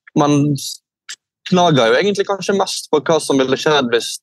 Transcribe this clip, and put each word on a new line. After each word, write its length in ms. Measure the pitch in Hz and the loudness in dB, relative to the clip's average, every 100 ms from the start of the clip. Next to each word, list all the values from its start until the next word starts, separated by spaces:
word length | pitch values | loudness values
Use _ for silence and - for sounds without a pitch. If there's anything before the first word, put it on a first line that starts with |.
| _ 151 | _ 0
man 360 | 147 147 147 139 - - _ _ - - _ _ - | 2 2 0 -2 -8 -14 _ _ -20 -20 _ _ -2
knager 400 | 180 175 135 113 | 2 4 4 4
jo 80 | 127 | 2
egentlig 280 | 202 196 196 | 2 -2 -2
kanskje 280 | 196 185 196 | -4 -2 -2
mest 320 | 190 - - | -2 -6 -2
på 80 | 151 | -2
hva 160 | - 160 | 2 0
som 180 | - 139 | 0 0
ville 180 | 131 123 | 0 0
skjedd 300 | 160 147 123 | 0 0 0
hvis, 240 | 117 - - | -2 -2 -6